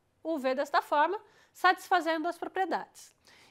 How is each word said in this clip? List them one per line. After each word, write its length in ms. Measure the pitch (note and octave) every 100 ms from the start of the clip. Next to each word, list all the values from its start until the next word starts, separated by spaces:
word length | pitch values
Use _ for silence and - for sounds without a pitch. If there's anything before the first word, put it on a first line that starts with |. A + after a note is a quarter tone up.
| _ _
U 160 | D#4+ D#4+
V 160 | B3+
desta 260 | C4 C#4+ E4+
forma, 400 | - D4 D#4+ G4+ - _ _
satisfazendo 760 | - F#4 F#4+ - F4+ D#4+ D#4+ F4
as 100 | E4+
propriedades. 760 | E4+ - F#4 A3+ - - - _ _ - -